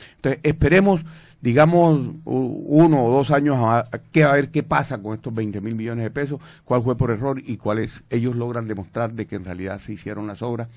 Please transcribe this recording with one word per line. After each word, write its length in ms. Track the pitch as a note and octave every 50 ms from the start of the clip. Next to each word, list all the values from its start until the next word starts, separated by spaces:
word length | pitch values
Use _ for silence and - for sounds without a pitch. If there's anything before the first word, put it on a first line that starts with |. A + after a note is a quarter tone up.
| - - _
Entonces, 240 | _ - C3+ C3+ -
esperemos, 640 | - D3+ D#3 - - C#3+ D#3+ F#3+ G3 G3+ F#3+ E3+ D#3+ - - - - - - -
digamos, 600 | - B2 A#2 C#3 D#3 D#3+ F3 F3 E3+ E3 D#3 C#3+ B2+ A2+ - - -
u-, 380 | - B2+ B2+ C3 A#2+ - - -
uno 400 | - D3 D3+ E3 E3 D#3 C#3 A#2+
o 40 | A#2
dos 200 | B2 C#3 C#3 A#2
años 260 | D3+ C#3+ C#3+ D3 C#3 B2+
a, 180 | A#2 A2+ A2+ A#2
a 200 | A2+ - - A#2 - _
que, 120 | - D#3+ D3+
a 80 | C#3+
ver 180 | C#3 C#3+ C#3 -
qué 120 | - D3+
pasa 360 | D3 - D#3 C#3+ C#3+ - C#3 G#2+
con 160 | G2 G#2+ G#2+
estos 180 | A2 - C3
veinte 300 | A2+ A2+ A2 G#2+ F#2+ G2+
mil 120 | F#2+ A2 A#2
millones 300 | A2 A2 A#2 A#2 A#2 A#2
de 60 | G#2+
pesos, 280 | - C#3+ C#3+ C#3 C#3+ C3+ - - - _ _
cuál 160 | - B2 B2
fue 160 | A#2 B2+ B2 A#2+
por 120 | B2+ A#2+
error 300 | A#2 G#2 B2+ C#3 C3+ C3
y 140 | - - A#2
cuáles 460 | G2 - G#2 G#2 A2+ A2 G#2+ - - - -
ellos 260 | - A#2+ A#2 B2+ A#2+
logran 320 | A#2+ A#2 A#2+ A#2+ A#2 A#2 G#2+
demostrar 460 | A2 F#2+ F#2+ - - A2+ A#2 A2+ A2+
de 100 | A2+ G#2+
que 120 | - -
en 100 | G2+ F#2
realidad 320 | F#2 F2+ F2+ F#2 F#2+ G2+ G2+
se 160 | - - A2+
hicieron 320 | - - G2 G#2 G2+ G#2+
las 160 | G#2 G2+ -
obras 260 | A#2 B2 A#2+ A#2 A#2 A#2 -